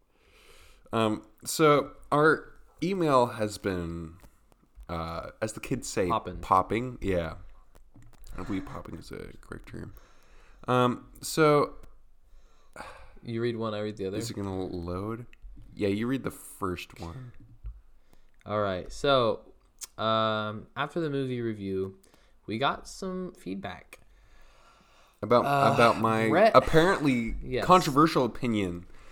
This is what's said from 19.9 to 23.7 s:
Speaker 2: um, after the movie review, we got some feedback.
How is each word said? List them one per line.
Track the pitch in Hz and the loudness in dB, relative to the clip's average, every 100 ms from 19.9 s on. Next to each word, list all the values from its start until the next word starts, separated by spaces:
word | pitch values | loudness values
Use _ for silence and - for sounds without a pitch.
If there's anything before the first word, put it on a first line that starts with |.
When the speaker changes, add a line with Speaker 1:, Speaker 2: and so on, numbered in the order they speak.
| - | -4
Speaker 2:
um, | 110 110 110 107 107 107 - - | 0 2 2 0 -4 -8 -12 -6
after | 147 175 | -4 -2
the | 160 | -2
movie | 139 131 123 | -2 -2 -2
review, | 117 107 98 95 95 95 _ _ _ _ - | -4 -4 -4 -2 -4 -8 _ _ _ _ -8
we | 110 | -2
got | 139 202 - | -2 -4 -10
some | - 190 185 180 | -12 -8 -8 -10
feedback. | - 180 196 190 | -12 -10 -10 -10